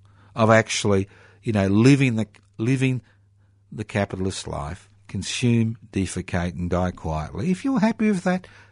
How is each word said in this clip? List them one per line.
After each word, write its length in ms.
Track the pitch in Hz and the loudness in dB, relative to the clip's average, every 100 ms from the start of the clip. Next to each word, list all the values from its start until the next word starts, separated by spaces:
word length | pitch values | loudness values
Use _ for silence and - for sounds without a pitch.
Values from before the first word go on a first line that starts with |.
| - - - - | -20 -20 -14 0
of 140 | 110 | 4
actually, 600 | 110 107 - 107 98 98 - - - | 4 4 -2 2 0 0 -10 -20 -12
you 80 | - | -4
know, 160 | 107 98 | 0 2
living 480 | 101 123 139 135 110 | 6 6 6 4 0
the, 120 | 110 - _ - | -4 -10 _ -6
living 440 | 113 131 131 127 - _ _ _ _ _ - | -2 0 0 -2 -8 _ _ _ _ _ -18
the 120 | 131 | -14
capitalist 640 | 107 104 101 95 95 - - | -6 -2 -2 -2 -4 -6 -8
life, 420 | 78 71 90 - _ - | -8 -8 -12 -16 _ -12
consume, 720 | 104 87 - 123 117 113 113 - | -8 -6 -2 2 2 0 -4 -8
defecate 640 | 101 92 95 - 90 87 | -4 -4 -6 -6 -4 -4
and 160 | 85 87 | -4 -2
die 220 | 87 92 | 0 -2
quietly. 580 | - 82 78 76 76 151 | -4 -6 -6 -6 -6 -2
If 160 | 185 269 | -2 -2
you're 140 | 262 | 0
happy 300 | 220 - 214 | 0 0 0
with 140 | 190 | 0
that, 240 | 185 180 - - - | 0 -2 -6 -20 -20